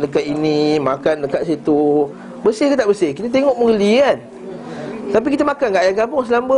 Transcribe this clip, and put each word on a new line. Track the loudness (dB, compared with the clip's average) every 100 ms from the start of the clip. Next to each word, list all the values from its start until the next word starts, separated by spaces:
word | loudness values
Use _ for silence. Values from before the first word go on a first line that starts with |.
dekat | -2 -2 -2
ini, | -2 0 2 2 2
makan | 0 0 -2 -2 -2
dekat | -4 -2
situ. | -4 0 2 2 2 0 -6 -16 -4
Bersih | -2 2 2
ke | 2
tak | 2
bersih? | 2 0 -2
Kita | -2
tengok | 0 2 2
pun | 2
geli, | 4 4 4
kan? | 4 0 -6 -16 -14 -14 -12 -12 -10 -8 -2
Tapi | 0 0 0
kita | -2
makan | 0 0
kat | 2 2
ayam | 0
kampung | -2 -2 0
selamba | 0 2